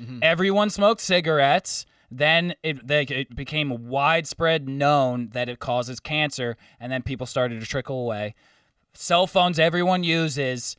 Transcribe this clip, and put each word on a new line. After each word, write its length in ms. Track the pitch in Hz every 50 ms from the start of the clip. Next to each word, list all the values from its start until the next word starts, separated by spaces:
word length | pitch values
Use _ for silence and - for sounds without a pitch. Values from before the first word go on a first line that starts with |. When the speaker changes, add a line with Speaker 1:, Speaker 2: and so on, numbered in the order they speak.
Speaker 1:
Mm-hmm. 200 | 120 120 127 123 131
Speaker 2:
Everyone 480 | 160 170 165 185 196 196 202 208 214
smoked 300 | - - 202 208 226 220
cigarettes. 840 | - - 185 180 165 160 156 147 139 139 147 185 - - - - - _ _ _ _ - 123
Then 440 | 131 143 151 160 170 170 175 160 - -
it, 200 | 160 151 131 113 123
they, 140 | 147 151 143
it 320 | 127 139 127 135 - -
became 500 | - 143 - 156 151 151 143 127 120 117 120
widespread 800 | 127 135 139 151 165 170 160 - - - 165 165 165 160 139 131
known 600 | 135 139 143 143 147 143 135 127 123 123 120 110
that 200 | 104 123 123 123
it 120 | 123 -
causes 400 | - - 123 123 123 120 131 -
cancer, 560 | - - 151 151 151 147 - - 127 120 117 - _ _ _ -
and 100 | 117 127
then 120 | 131 127 123
people 220 | - 135 113 131
started 360 | 120 - 135 123 123 117 113
to 60 | 113
trickle 340 | - - 139 127 - 139 131
away. 340 | 123 120 110 104 104 107 104 _ _ _ _ _ _ _ _ _ _ _ _
Cell 360 | - - - 175 175 190 180
phones 320 | - 190 180 180 175 147
everyone 420 | 160 170 160 175 175 180 185 180 175
uses, 720 | 170 165 165 165 160 127 139 139 127 127 120 - - -